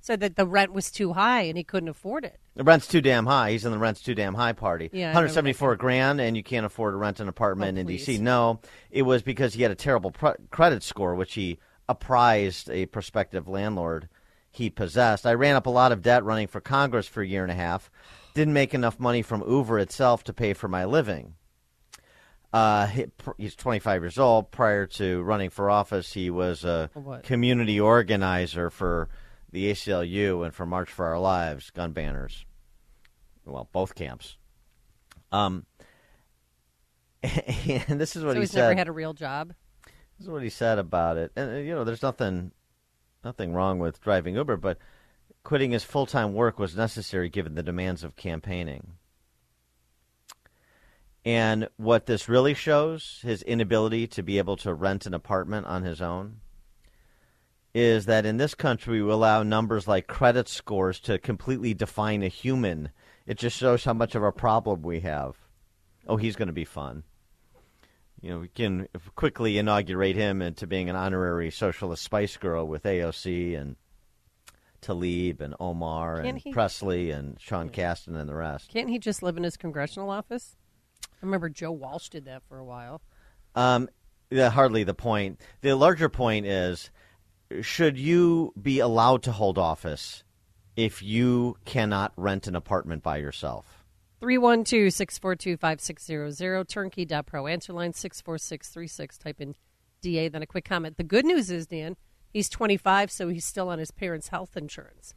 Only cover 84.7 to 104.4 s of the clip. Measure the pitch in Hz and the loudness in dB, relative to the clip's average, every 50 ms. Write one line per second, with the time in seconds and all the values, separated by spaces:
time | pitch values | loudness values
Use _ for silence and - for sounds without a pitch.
84.7 | 110 110 104 90 95 - - 120 110 104 101 95 92 - - - - _ - 139 | 6 2 0 0 -2 -4 0 0 0 0 0 -4 -8 -12 -20 -20 -20 _ 0 0
85.7 | 135 135 139 170 185 151 160 147 - - 127 117 110 107 104 101 98 95 90 90 | 4 6 6 6 6 6 0 0 0 0 0 2 2 0 0 0 0 0 0 0
86.7 | 87 85 - - - _ _ _ _ _ _ _ _ _ _ _ - 85 113 - | -2 -4 -10 -16 -20 _ _ _ _ _ _ _ _ _ _ _ -10 -8 -6 -6
87.7 | - - 170 156 143 127 135 151 170 175 175 170 170 165 160 - - - 98 143 | 0 2 2 2 2 2 0 4 6 6 6 6 6 4 0 -2 -6 -4 -2 0
88.7 | 135 131 123 120 113 113 113 123 131 123 - 127 113 101 107 98 92 95 90 82 | 2 4 4 4 4 6 6 6 6 4 2 -2 -2 0 0 0 2 2 2 0
89.7 | 78 - - 85 76 69 - - - - _ _ _ _ _ _ _ _ _ _ | 0 -2 -4 -8 -8 -8 -10 -14 -16 -18 _ _ _ _ _ _ _ _ _ _
90.7 | _ - 113 110 98 - 98 101 107 117 123 123 123 120 120 120 113 - _ - | _ -2 -2 -2 -2 -6 -10 -4 0 2 2 4 4 2 0 -2 -4 -8 _ -4
91.7 | - 127 110 104 104 98 98 110 - - 90 101 98 95 - 104 90 87 78 - | -2 0 0 2 0 0 -2 -2 -4 -4 -2 -2 -2 -2 -4 -4 -6 -6 -4 -2
92.7 | 101 92 - - 82 78 - - 73 76 73 71 69 - - 73 58 - - _ | -2 -2 -2 -4 -8 -6 -4 -4 -4 -4 -4 -8 -8 -8 -8 -8 -8 -8 -14 _
93.7 | - - _ _ _ _ _ _ _ _ 233 240 254 254 240 240 233 226 226 - | -20 -20 _ _ _ _ _ _ _ _ -2 0 2 4 6 6 4 4 2 2
94.7 | - 226 208 190 175 - 202 - - - - 185 185 170 - 185 175 160 - 160 | 2 4 4 4 4 0 -6 -6 -8 -8 -4 -4 -4 -4 -2 -4 -4 -2 0 -2
95.7 | 160 151 - - 165 - - - 160 151 147 147 147 139 180 185 185 185 185 - | -2 -2 -6 -10 -10 -12 -10 -8 -8 -6 -6 -8 -8 -6 -4 -4 -2 -4 -4 -6
96.7 | - 208 196 190 - - 175 156 160 147 147 - - 147 135 147 165 175 - - | -6 -8 -8 -6 -4 -6 -4 -2 -2 -4 -4 -4 -8 -6 -4 -4 -4 -6 -6 -8
97.7 | 180 170 175 175 170 - - 190 - - - - 165 160 - - 160 147 - - | -8 -6 -4 -4 -6 -6 -10 -12 -12 -12 -10 -8 -8 -8 -8 -10 -12 -12 -14 -16
98.7 | - 165 170 160 - - 151 135 - - - 151 147 - 147 139 143 _ _ _ | -14 -14 -14 -14 -12 -12 -12 -14 -14 -14 -12 -12 -10 -10 -10 -12 -12 _ _ _
99.7 | _ _ _ _ _ _ - 180 170 160 160 165 147 156 156 - - 185 - - | _ _ _ _ _ _ -4 -2 0 0 0 0 -2 -6 -10 -6 -8 -8 -4 -2
100.7 | 202 - 160 156 160 - 170 156 190 226 277 320 359 320 226 185 175 170 165 - | -4 -4 -4 -6 -6 -6 -4 2 4 4 6 6 4 2 2 0 -4 -6 -6 -6
101.7 | 175 160 156 160 185 _ - _ _ _ _ _ - 214 202 - - - 233 214 | -8 -8 -8 -8 -10 _ -16 _ _ _ _ _ -4 -4 -4 -4 -2 -2 2 2
102.7 | 202 190 - 190 190 196 202 196 - - 190 170 175 165 160 - - 202 185 180 | 2 2 4 4 4 4 4 0 -2 -6 -4 -4 -4 -4 -6 -8 -6 -4 -4 -4
103.7 | 175 160 160 - - - - 180 170 156 151 - - 180 | -4 -6 -6 -10 -8 -8 -6 -6 -6 -6 -8 -8 -8 -8